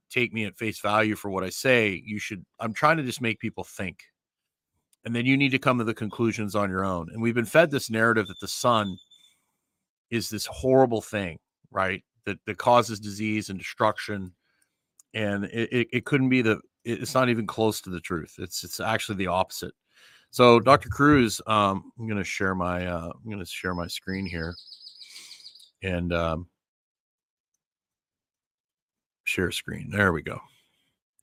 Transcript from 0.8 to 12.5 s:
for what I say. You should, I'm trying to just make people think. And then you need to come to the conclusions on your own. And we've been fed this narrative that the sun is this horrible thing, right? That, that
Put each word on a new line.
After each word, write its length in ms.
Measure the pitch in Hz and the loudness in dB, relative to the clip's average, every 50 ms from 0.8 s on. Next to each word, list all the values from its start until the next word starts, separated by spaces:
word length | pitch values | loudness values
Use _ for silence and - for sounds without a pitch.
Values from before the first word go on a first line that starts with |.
| - 101 104 110 110 107 104 - | -2 0 2 2 2 2 0 -2
for 120 | - 104 | -4 -6
what 140 | 95 95 92 | -4 -4 -4
I 60 | 92 | -4
say. 520 | - - - 131 127 120 110 104 95 82 - | -6 -2 2 2 4 4 4 2 -2 -4 -8
You 140 | 110 107 104 | -10 -10 -8
should, 260 | - - 107 92 - - _ - | -8 -10 -12 -12 -14 -18 _ -10
I'm 120 | 117 117 104 | -8 -8 -4
trying 240 | - 156 151 165 160 | 0 2 2 2 2
to 60 | 139 | 0
just 180 | 123 - - | -4 -6 -4
make 180 | 123 113 110 - | -4 -4 -4 -4
people 260 | - 110 - - 87 | -6 -8 -8 -8 -12
think. 380 | - - - 101 90 - - - _ _ _ _ _ _ _ _ _ _ _ _ _ _ _ _ _ _ _ _ | -12 -10 -10 -10 -10 -10 -12 -20 _ _ _ _ _ _ _ _ _ _ _ _ _ _ _ _ _ _ _ _
And 100 | 113 117 | -6 -4
then 100 | 117 123 | 0 2
you 100 | 131 135 | 2 4
need 160 | 139 143 135 | 4 4 2
to 80 | 131 143 | 2 2
come 200 | - 139 127 120 | 2 2 2 2
to 40 | 113 | 0
the 80 | 110 110 | -2 -2
conclusions 640 | - 113 101 - - 117 113 104 - 107 101 95 | -4 -6 -8 -2 0 0 0 0 -2 -6 -4 -2
on 140 | 104 101 98 | -2 -2 0
your 160 | 92 92 95 | -2 -2 -2
own. 240 | 98 92 87 82 82 | -2 -2 -4 -6 -8
And 100 | - 113 | -6 -2
we've 120 | 113 117 113 | -2 0 0
been 120 | 123 117 | 0 -2
fed 260 | - - 156 175 151 | 2 4 4 4 4
this 180 | 143 135 - - | 2 -2 -4 -2
narrative 380 | 110 110 113 117 113 110 98 90 | 0 2 2 4 4 2 0 -2
that 120 | 92 - | -6 -10
the 80 | 104 - | -8 -8
sun 500 | - - - 123 117 110 104 98 90 - _ _ _ _ _ _ _ _ _ _ _ _ _ _ _ _ _ _ _ _ _ _ | -6 -2 2 2 2 2 2 0 -6 -10 _ _ _ _ _ _ _ _ _ _ _ _ _ _ _ _ _ _ _ _ _ _
is 200 | 113 117 - - | -4 -4 -4 -4
this 160 | 110 101 - | -6 -8 -8
horrible 560 | - - - 135 131 131 131 131 123 117 107 | -8 -8 -2 2 6 8 8 8 6 4 -2
thing, 380 | - - - 104 98 87 78 - - _ _ _ _ _ | -4 -4 -4 -4 -4 -4 -8 -12 -16 _ _ _ _ _
right? 320 | - 98 95 92 95 90 - _ _ _ _ | -4 -2 -2 -2 -2 -4 -8 _ _ _ _
That, 140 | 104 95 - _ | -8 -8 -8 _
that 120 | 110 | -10